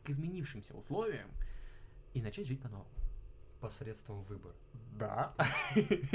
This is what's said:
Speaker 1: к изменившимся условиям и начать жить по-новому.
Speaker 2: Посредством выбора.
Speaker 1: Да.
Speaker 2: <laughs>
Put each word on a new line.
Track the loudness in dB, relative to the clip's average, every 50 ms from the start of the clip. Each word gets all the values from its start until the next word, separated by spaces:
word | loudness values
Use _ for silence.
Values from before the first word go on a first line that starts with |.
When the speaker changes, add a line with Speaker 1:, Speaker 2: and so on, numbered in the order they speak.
| -2
Speaker 1:
к | 0
изменившимся | 0 2 2 0 0 -2 -2 -2 -4 -6 -8 -10 -10
условиям | -8 -4 0 2 2 2 2 0 -2 -4 -2 0 0 2 2 0 -4 -6 -8 -10 -12 -14 -14 -14 -14 -8 -4
и | -2 0
начать | 0 0 -2 -2 -2
жить | 0 0 -2
по-новому. | -2 -4 -6 -8 -10 -8 -2 2 2 2 2 0 -6 -10 -12 -12 -14 -14 -10 -6
Speaker 2:
Посредством | -6 -6 -6 -6 -6 -6 -6 -6 -6 -6 -6 -6 -4
выбора. | -6 -6 -8 -8 -10 -12 -14 -14 -14 -14 -12 -10 -8 -4 0
Speaker 1:
Да. | 0 2 2 2 2 2 4 6 6 6 6 4
Speaker 2:
<laughs> | 2 6 6 8 8 8 6 4 6 6